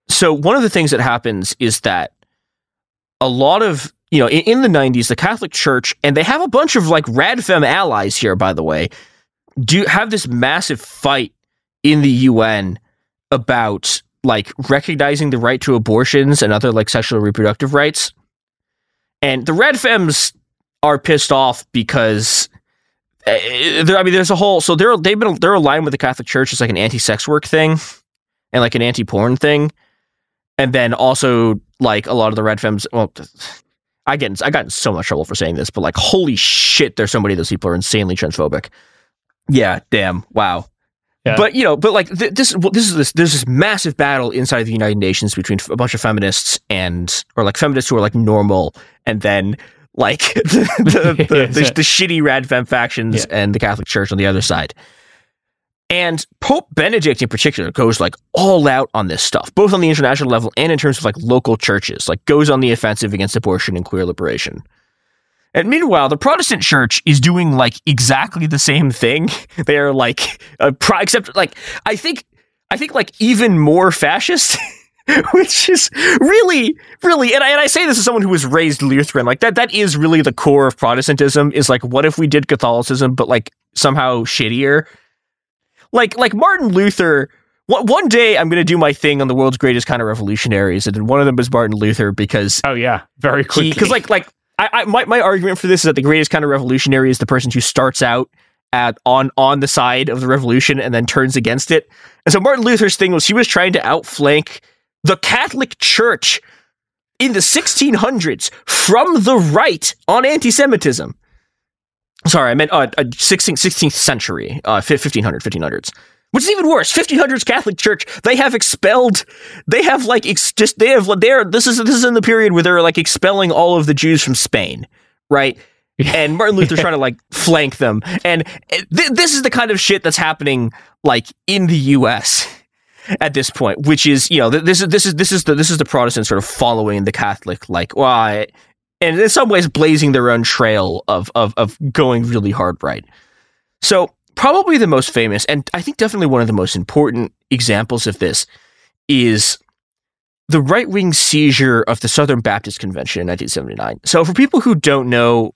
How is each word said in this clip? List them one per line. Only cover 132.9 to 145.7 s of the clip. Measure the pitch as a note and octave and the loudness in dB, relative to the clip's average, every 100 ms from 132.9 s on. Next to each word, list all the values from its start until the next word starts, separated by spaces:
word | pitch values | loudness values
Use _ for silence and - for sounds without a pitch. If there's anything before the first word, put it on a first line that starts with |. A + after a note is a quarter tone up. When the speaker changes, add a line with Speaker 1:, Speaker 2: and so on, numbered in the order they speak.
| _ - F3+ | _ -10 -4
Speaker 1:
at | D#3 | -2
this | C#3+ C3 | -2 -4
point, | - A#2+ F2 C#3+ | -2 -4 0 0
which | D3+ D3+ | 2 4
is, | C#3 - | 2 2
you | E3 | 2
know, | A#2 | 2
th-, | D3 | 2
this | E3 F3+ | 2 0
is, | F#3+ | 2
this | G3 G3 | 2 0
is, | D#3 | 0
this | F#3 | 0
is | F#3+ | 0
the, | D#3+ D3 | 0 0
this | D#3+ | 0
is | D#3+ | 0
the | D3 | -2
Protestant | C#3+ A#2+ A#2 A2 | 0 0 -2 -2
sort | G2 | -2
of | G#2 | -4
following | - A#2+ A2+ G#2+ G2+ | -2 -2 0 -2 -2
the | G2+ | -4
Catholic, | - G#2 F#2+ - F2+ - | -2 -4 -6 -8 -10 -6
like, | F2 E2+ - | -6 -4 0
well, | C3+ | 2
I, | B2 A2 G#2 G#2+ _ _ _ _ _ | 2 2 -2 -6 _ _ _ _ _
and | E3+ E3 | -2 2
in | G#3+ | 2
some | - B3 | 2 2
ways | G3 E3+ | 2 0
blazing | C#3+ D#3 D3+ D3 | 2 2 4 2
their | C3 A#2+ | 2 2
own | A#2 | 2
trail | A#2 - A#2 G#2+ F#2 E2 - | 0 0 2 2 0 -4 -2
of, | G2 - A#2+ | -4 -2 -2
of, | G#2+ A2 | -2 -2
of | A2 - D3 | -4 -4 -4
going | B2 C3+ A#2+ | 0 2 0
really | A#2 A#2+ G2+ | 0 -2 -2
hard | G2+ F2+ - | -2 -4 -4
right. | C#2+ A1+ - _ _ _ _ _ _ _ | -6 -8 -12 _ _ _ _ _ _ _
So | - F#3+ F3 _ _ - | 0 0 0 _ _ -2
probably | B3+ F4 F#4+ D4+ | 2 2 2 2
the | G3+ | 2
most | C3+ C3 | 2 0
famous, | - A2+ G#2 - | -2 -2 -2 -2
and | D3 - | -4 -6